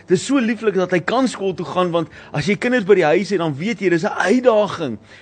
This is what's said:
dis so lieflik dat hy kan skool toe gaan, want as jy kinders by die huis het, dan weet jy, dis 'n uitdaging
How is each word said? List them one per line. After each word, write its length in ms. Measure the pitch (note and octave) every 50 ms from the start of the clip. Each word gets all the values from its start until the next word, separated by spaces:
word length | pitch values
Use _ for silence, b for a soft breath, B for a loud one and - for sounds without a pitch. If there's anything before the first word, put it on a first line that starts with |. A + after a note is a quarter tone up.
| B
dis 200 | - F3+ F3 -
so 120 | - C4+ C#4
lieflik 360 | A#3 A3 A#3+ G#3+ A3+ G#3+ F3+
dat 160 | F#3+ F3+ F3
hy 80 | F#3 F3
kan 300 | - - A3 B3+ C4+ G#3
skool 260 | - - F#3+ G3 E3+
toe 100 | D3+ F3
gaan, 280 | C#3 C#3+ F3+ F#3 F3
want 160 | E3 E3+ D#3+ - B B B B
as 140 | - D3+ C3
jy 100 | E3+ G#3
kinders 280 | - - B3 B3+ B3 G3
by 100 | F3+ G#3
die 80 | F#3 E3
huis 260 | D3 D#3 F#3 G3+ E3
het, 80 | G3+ E3+
dan 160 | E3+ D#3+ C#3
weet 240 | C3 E3+ A3+ A#3 -
jy, 120 | G3+ F3+
dis 140 | E3+ E3 F3+
'n 40 | G#3
uitdaging 920 | - - - F#3 A3 B3+ B3 B3 A3 G#3+ G#3 F3 - - E3 B2+ A2 - B B B B